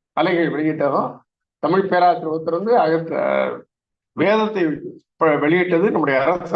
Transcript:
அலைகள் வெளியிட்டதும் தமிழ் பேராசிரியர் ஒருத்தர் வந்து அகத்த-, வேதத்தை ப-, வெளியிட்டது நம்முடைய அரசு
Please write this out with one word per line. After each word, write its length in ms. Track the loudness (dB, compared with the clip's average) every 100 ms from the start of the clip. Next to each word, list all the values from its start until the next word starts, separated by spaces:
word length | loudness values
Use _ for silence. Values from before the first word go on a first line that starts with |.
| _
அலைகள் 380 | -4 0 0 -2
வெளியிட்டதும் 600 | -2 -4 -2 -2 -2 -4 -8 _ _ _ _
தமிழ் 300 | 0 0 2
பேராசிரியர் 440 | 2 4 2 -2
ஒருத்தர் 260 | -6 -4 -4
வந்து 140 | 0 2
அகத்த-, 840 | 2 0 -2 -4 0 0 -2 -6 -14 _ _ _ _
வேதத்தை 500 | -2 0 2 0 -2 -2 -4 -10 -16 _ _
ப-, 200 | 2 2
வெளியிட்டது 500 | 2 2 2 2 2
நம்முடைய 260 | 0 0 0
அரசு 340 | 0 -2 -2